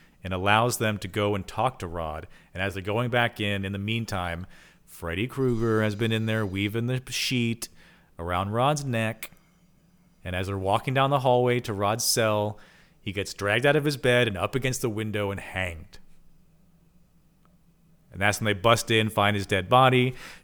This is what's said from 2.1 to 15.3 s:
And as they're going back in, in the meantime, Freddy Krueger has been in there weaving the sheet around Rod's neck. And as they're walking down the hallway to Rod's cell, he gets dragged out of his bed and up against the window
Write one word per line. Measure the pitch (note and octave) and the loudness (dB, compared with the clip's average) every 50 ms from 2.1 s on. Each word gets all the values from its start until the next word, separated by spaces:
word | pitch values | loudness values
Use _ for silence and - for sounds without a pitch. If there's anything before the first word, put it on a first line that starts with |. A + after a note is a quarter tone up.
| D2+ D#2+ D#2+ - - - - _ - | -6 -8 -12 -14 -18 -20 -20 _ -6
And | F2+ | -2
as | F#2+ G2+ G2+ | -2 -2 -2
they're | G2 F2+ | -4 -4
going | G2+ G2+ A2+ B2 A#2+ | -2 -2 -2 0 0
back | A#2 A#2+ A#2+ A#2 - - | 2 2 2 2 0 -2
in, | G#2+ G2+ G2+ G2 G2 | -2 -2 -2 -2 -2
in | F#2+ | -4
the | G2+ G2+ | -6 -4
meantime, | G2 G#2+ A2+ A#2 A#2 - G#2 F#2+ F2 F2 E2+ E2+ F2 - - - - - _ _ _ | -4 -2 -2 -2 -2 -4 -4 -4 -4 -4 -6 -6 -8 -12 -16 -20 -20 -20 _ _ _
Freddy | - - - F2 E2 E2+ F#2 G#2+ - | -20 -16 -10 -8 -4 -2 -2 -4 -4
Krueger | - C3 C3 B2+ A#2+ A2 A#2 A2+ A2 A2 G#2+ | -2 -2 0 0 0 0 0 2 2 2 2
has | G#2+ G#2 | 0 0
been | G2+ A#2 A2+ | -2 -2 0
in | A2+ A2 A2 | 0 0 0
there | A2 A2 A2 A2 | -2 -2 -2 -2
weaving | F#2+ F#2 G2 G2+ G#2 G2+ A#2 A#2 A#2+ | -2 -2 -2 -2 -2 -2 -2 -2 -2
the | B2+ B2+ B2+ - | -4 -4 -6 -6
sheet | - - - - C3+ B2 A#2 A#2 A#2 - - - - - - - - _ _ _ _ - | -6 -6 -4 -2 0 0 0 0 -2 -4 -8 -12 -14 -20 -20 -20 -20 _ _ _ _ -10
around | E2+ E2+ F2+ F2+ G2 G2+ | -6 -2 -2 -2 -2 0
Rod's | G#2+ A#2 B2+ C#3 D3+ C#3+ C#3+ | 0 0 2 2 0 0 -2
neck. | C3+ A#2+ A2+ A2+ A2 A2+ - - - - - _ _ _ _ _ _ _ _ _ _ _ _ _ _ _ _ - | -2 -2 -2 -2 -2 -4 -6 -10 -14 -14 -20 _ _ _ _ _ _ _ _ _ _ _ _ _ _ _ _ -8
And | F#2+ F2+ | -6 -4
as | F2+ F#2+ F#2+ | -4 -4 -4
they're | G2 G2 | -4 -2
walking | F#2+ F#2+ G2+ A2+ - - C3 | 0 2 2 2 0 0 0
down | C3+ C3+ C3+ | 2 2 2
the | C#3+ C3+ | 2 2
hallway | B2+ C3 B2 B2 B2 B2 B2 B2 | 2 4 4 4 4 2 2 0
to | B2 - G#2 | -2 -4 -4
Rod's | G2 G2+ G2+ A2 A#2 - | -2 0 0 0 0 0
cell, | - - B2 A2+ A2 G#2+ G#2 G#2 G#2+ G#2+ - - - - - _ _ _ _ | 0 2 2 2 2 2 2 0 -2 -4 -8 -14 -20 -20 -20 _ _ _ _
he | _ G#2 F#2 | _ -6 -6
gets | G2+ F#2+ - - | -6 -6 -6 -6
dragged | - G2 G2+ G#2 A#2+ B2+ | -4 -2 0 2 4 4
out | C#3+ C#3+ | 4 4
of | D#3 C#3 | 4 2
his | D3+ C#3+ | 0 -2
bed | B2+ - B2+ B2 B2 B2 | 0 2 4 4 4 4
and | A2+ G2 | 2 0
up | F2+ F#2+ G#2+ - | -2 -2 -2 -2
against | C3+ C3 C3 B2 - - | -2 -2 -2 -2 -2 -2
the | A#2+ | -4
window | G#2 G#2+ A2 A2 G2+ G#2 G#2 G2 | -2 -4 -4 -4 -4 -2 -2 -4